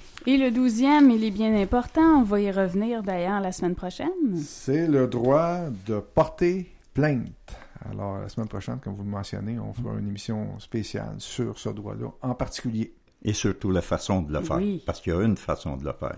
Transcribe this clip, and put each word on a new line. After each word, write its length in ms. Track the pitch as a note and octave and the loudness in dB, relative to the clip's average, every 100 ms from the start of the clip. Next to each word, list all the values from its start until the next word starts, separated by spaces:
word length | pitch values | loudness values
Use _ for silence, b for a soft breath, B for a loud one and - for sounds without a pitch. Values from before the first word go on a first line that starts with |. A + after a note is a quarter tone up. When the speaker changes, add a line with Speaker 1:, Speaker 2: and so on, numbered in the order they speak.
| B B - | B B 2
Speaker 1:
Et 100 | C4+ | 4
le 140 | C4 | 4
douzième, 580 | A#3 B3+ A3 C4+ D4+ C#4+ | 2 2 4 6 8 8
il 120 | A3+ | 8
est 80 | A3 | 2
bien 240 | G3 A3 G#3+ | 0 2 2
important. 640 | F#3+ B3 A#3+ D#4+ D#4+ D4+ | 4 2 2 4 8 8
On 40 | |
va 180 | G#3+ G3+ | 6 2
y 100 | G3+ | 2
revenir 520 | F#3+ F#3+ F#3 A3+ A#3 | 2 2 0 0 -2
d'ailleurs 360 | G3+ F3+ F3 G3+ | -2 -2 0 0
la 140 | F#3+ | -2
semaine 220 | F#3 F3 F3 | -2 -2 -2
prochaine. 340 | F3+ - D4 F#4 C#4 F3 | -6 -6 -4 0 0 0
Speaker 2:
C'est 500 | D3 - - D3 E3 | -6 -6 -2 2 4
le 200 | C#3+ B2+ | 4 4
droit 520 | A#2+ B2 C#3+ E3+ F3+ E3 G#2 G2+ | 2 4 4 2 -2 -6 -8 -4
de 140 | G#2+ | -4
porter 760 | - - G#3+ - F3 F#3 F3+ - _ | 0 2 2 2 0 0 -4 -16 _
plainte. 640 | - D3+ C3 - - - B B - G2+ | 0 2 0 -4 -12 -18 B B -16 -12
Alors, 260 | G2+ G2+ G2 | -8 -6 -8
la 80 | G2 | -8
semaine 200 | - A2 | -8 -6
prochaine, 320 | G#2 G#2 B2 | -6 -8 -8
comme 120 | G#2 G2+ | -8 -8
vous 80 | |
le 60 | G2+ | -6
mentionnez, 500 | G2+ G2 G2+ G#2 A#2 | -6 -6 -8 -6 -6
on 120 | G#2+ | -8
fera 220 | A2 A#2+ G#2+ | -8 -6 -6
une 80 | G#2 | -6
émission 500 | G2+ - A2 G#2 G2+ | -6 -6 -6 -6 -10
spéciale 540 | - A2 G2+ G#2+ G#2+ G#2 | -8 -6 -4 -6 -8 -10
sur 380 | - - A2+ G#2+ | -8 -6 -6 -6
ce 100 | A2 | -8
droit-là 380 | G#2 G#2 G#2+ A#2 - | -8 -10 -10 -10 -8
en 100 | C3 | -6
particulier. 580 | B2 - - A#2 A2 A2 - _ _ | -4 -6 -6 -4 -4 -4 -8 _ _
Speaker 3:
Et 100 | - | -4
surtout 380 | G#2 G#2 F#2+ G2+ | 0 -2 0 0
la 100 | F#2 | 0
façon 400 | - E2 - F#2+ | 0 -2 0 -2
de 100 | D2+ | 0
le 80 | D2 | -4
faire. 160 | - A2+ | -2 -2
Speaker 1:
Oui. 240 | G3+ F#3 - | -2 -2 -6
Speaker 3:
Parce 140 | E2+ | -6
qu'il 140 | - | -2
y 20 | E2+ | 0
a 60 | |
une 160 | A2 F#2+ | 2 0
façon 400 | - D2+ E2 C2+ | -2 -6 -6 -6
de 80 | C#2+ | -8
le 80 | |
faire. 220 | - C#2 | -6 -8